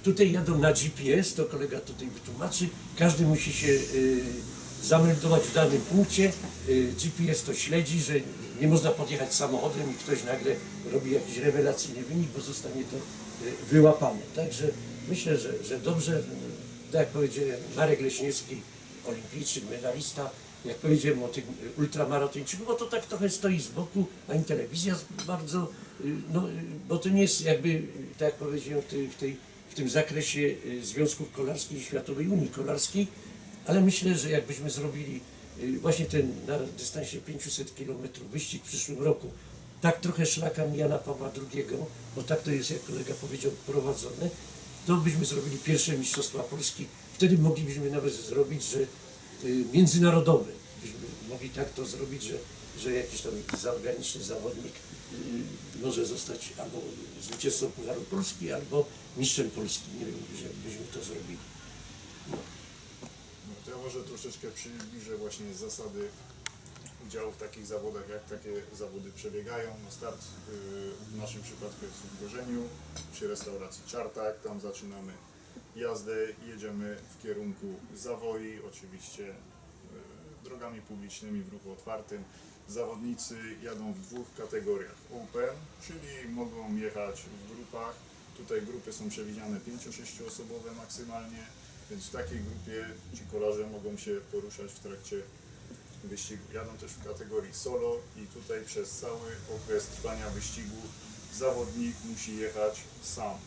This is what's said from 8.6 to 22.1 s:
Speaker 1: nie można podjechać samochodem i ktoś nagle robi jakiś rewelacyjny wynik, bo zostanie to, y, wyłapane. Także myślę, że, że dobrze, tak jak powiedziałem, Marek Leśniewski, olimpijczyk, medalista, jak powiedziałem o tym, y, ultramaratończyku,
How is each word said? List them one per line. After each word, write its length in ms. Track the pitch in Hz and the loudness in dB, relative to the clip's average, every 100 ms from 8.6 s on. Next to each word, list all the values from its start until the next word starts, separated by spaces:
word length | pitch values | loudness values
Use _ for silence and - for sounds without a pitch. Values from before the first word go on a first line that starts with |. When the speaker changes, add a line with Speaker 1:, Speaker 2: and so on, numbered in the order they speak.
Speaker 1:
nie 60 | 151 | 8
można 240 | 160 160 | 8 6
podjechać 420 | 156 143 147 - | 2 2 0 4
samochodem 580 | - 139 127 151 143 143 | 4 4 2 2 0 -2
i 20 | |
ktoś 300 | 120 - 135 | -2 0 0
nagle 320 | 120 107 135 120 - - - | 2 0 2 0 -2 -8 0
robi 200 | 135 131 | 0 4
jakiś 260 | 135 - 123 | 2 2 2
rewelacyjny 680 | 143 147 139 135 - 123 | 4 6 4 4 -2 -4
wynik, 260 | 127 165 156 | 0 2 2
bo 120 | 120 | 0
zostanie 420 | 131 139 - 131 | -4 -4 -4 -4
to, 140 | 120 131 - - - - 117 | -4 -4 -6 -10 -12 -6 -6
y, 60 | 135 113 | -4 8
wyłapane. 520 | 151 151 151 160 - - - | 12 12 12 4 0 -4 -2
Także 320 | 165 - 151 - - - 123 | -2 2 0 0 -8 -8 -4
myślę, 280 | 180 165 147 | -2 2 2
że, 260 | - - | 2 -4
że 160 | - - | -2 -2
dobrze, 440 | - 160 156 156 - 131 123 - - - - | 2 2 4 2 0 -6 -8 -8 -10 -12 0
tak 80 | 160 | 4
jak 100 | - | 4
powiedziałem, 500 | 147 139 139 135 120 120 - | 4 2 4 0 0 -4 2
Marek 260 | 156 139 | 6 6
Leśniewski, 600 | 135 - 139 135 - 123 - - - - 120 | 4 2 2 2 0 -8 -10 -16 -16 -10 -6
olimpijczyk, 600 | 113 110 151 - 123 104 | -6 -6 -4 0 -2 -2
medalista, 600 | 120 123 131 147 - 139 - - - 123 | -4 -2 -2 -2 -2 -6 -8 -16 -10 -8
jak 120 | 117 | -2
powiedziałem 460 | 156 151 139 127 | 6 6 8 2
o 40 | 120 | 0
tym, 160 | 131 | -4
y, 380 | 110 117 113 151 | -6 -8 -8 0
ultramaratończyku, 840 | 147 147 135 | 0 2 2